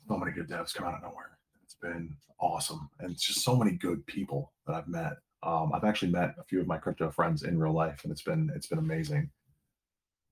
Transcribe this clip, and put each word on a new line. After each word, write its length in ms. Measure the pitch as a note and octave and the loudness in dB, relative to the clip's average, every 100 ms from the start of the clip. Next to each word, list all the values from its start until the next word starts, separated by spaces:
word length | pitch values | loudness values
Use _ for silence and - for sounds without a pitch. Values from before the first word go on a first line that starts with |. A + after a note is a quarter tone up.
| - | -4
So 100 | F#2+ | -2
many 160 | F2 | -2
good 160 | F2 E2 | -4 -6
devs 240 | F2 E2+ | -6 -6
come 120 | - F2 | -6 -6
out 100 | E2+ | -6
of 60 | |
nowhere. 360 | F2 - - - _ _ | -10 -14 -16 -20 _ _
It's 120 | - - | -20 -10
been 400 | F2 E2+ E2 D2 - - | -8 -6 -8 -10 -16 -2
awesome. 520 | E2 - - D#2 D2 - | 0 0 -4 -6 -10 -10
And 120 | F2+ | -8
it's 120 | F2 | -2
just 200 | - - | 0 2
so 120 | - B2+ | 4 6
many 160 | G#2+ | 6
good 340 | F2 F2+ E2 - | 4 0 -2 -2
people 460 | - - C#2+ C#2 _ - | -4 -2 -2 -6 _ -6
that 80 | E2 | -4
I've 140 | D#2 | -4
met. 240 | F2 D#2+ C#2+ _ _ E2 | -4 -4 -6 _ _ 0
Um, 260 | E2 D#2+ | 2 2
I've 100 | - | 4
actually 280 | G#2+ G#2+ F2+ | 2 4 2
met 240 | F2 F2 - | 4 2 -2
a 40 | |
few 160 | - F#2+ | -2 0
of 80 | D#2 | 2
my 100 | D#2+ | 0
crypto 340 | - F2 D#2+ | -2 0 0
friends 320 | - E2+ D#2 | 2 2 2
in 160 | D2 E2+ | 2 2
real 120 | D#2 | 4
life, 300 | D#2+ D#2+ D2 | 4 2 0
and 80 | - | -8
it's 120 | D2+ | -6
been, 280 | - E2 D#3 D3 | -2 0 0 -2
it's 120 | - | -4
been 120 | - | -2
amazing. 500 | D#3+ D#3+ D3+ D3 D#3 - _ _ _ _ _ _ _ _ _ | 0 0 0 0 0 -6 _ _ _ _ _ _ _ _ _